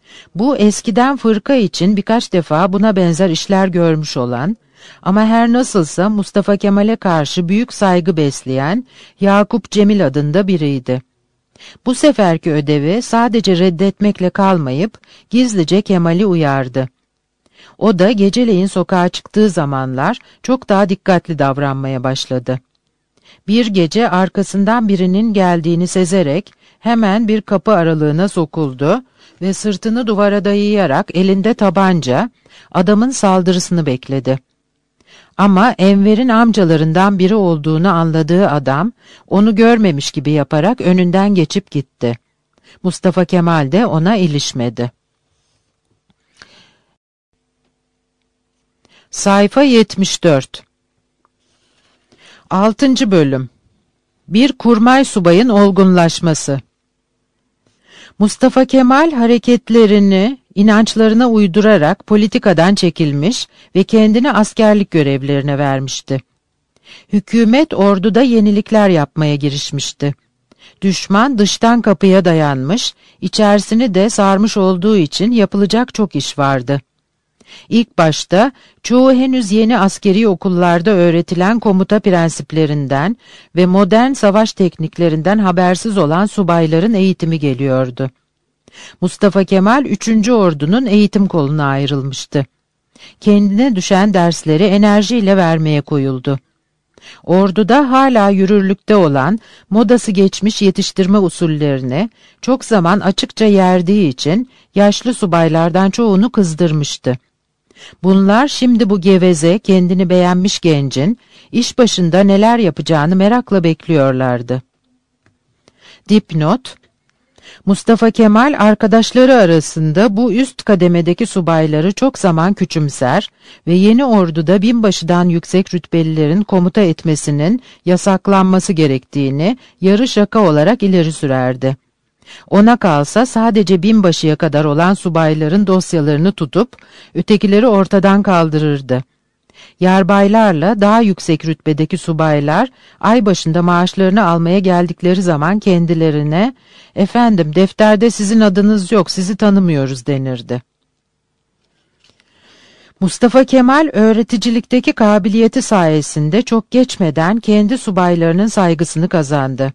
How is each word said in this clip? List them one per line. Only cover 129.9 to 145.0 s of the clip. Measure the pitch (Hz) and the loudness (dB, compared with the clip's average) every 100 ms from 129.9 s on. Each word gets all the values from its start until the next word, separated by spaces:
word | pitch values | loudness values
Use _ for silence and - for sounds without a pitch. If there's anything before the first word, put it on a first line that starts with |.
| 202 262 | 2 0
şaka | 214 202 226 | 0 0 2
olarak | 185 147 160 247 | 2 4 2 0
ileri | 202 185 160 | 0 2 0
sürerdi. | 151 143 131 127 127 131 135 _ _ _ _ _ - - | -2 -4 -2 -2 -2 -4 -6 _ _ _ _ _ -20 -2
Ona | 190 220 240 | 4 4 4
kalsa | 190 147 143 208 254 | 2 0 0 -2 -2
sadece | 226 233 214 180 185 | 0 0 0 0 0
binbaşıya | 196 220 185 156 156 151 | 2 2 2 0 -2 0
kadar | 160 147 151 | 0 0 0
olan | 147 175 | 0 0
subayların | 196 180 160 160 156 156 196 196 | 0 -2 0 0 0 0 0 0
dosyalarını | 185 - 170 147 147 180 | 0 0 -2 0 0 0
tutup | - 151 175 240 - _ - - 160 | -2 -4 -2 -4 -6 _ -20 -12 -8
ötekileri | - 208 202 202 247 | 0 0 2 2 2
ortadan | 196 190 196 196 202 | 2 2 2 2 2
kaldırırdı. | 202 180 160 151 151 143 131 127 - _ _ _ _ _ - - | 2 0 0 0 -2 -2 -4 -6 -6 _ _ _ _ _ -20 -2
Yarbaylarla | 185 190 180 202 202 226 214 156 175 220 | 2 2 2 2 4 4 2 2 0 0
daha | 202 226 | 2 2
yüksek | 220 180 - 156 160 | 2 -2 -2 -4 -2
rütbedeki | 156 156 151 156 180 | -6 -4 -2 -4 -4
subaylar | - 156 160 147 143 170 254 _ _ _ | -6 -2 0 0 0 -2 -2 _ _ _
ay | 202 240 202 | 0 0 2
başında | 180 160 170 | -2 -2 0
maaşlarını | 175 175 180 - 190 208 180 | 0 2 0 0 0 2 2
almaya | 170 170 196 | 0 0 0
geldikleri | 185 175 175 175 | 0 0 -2 -2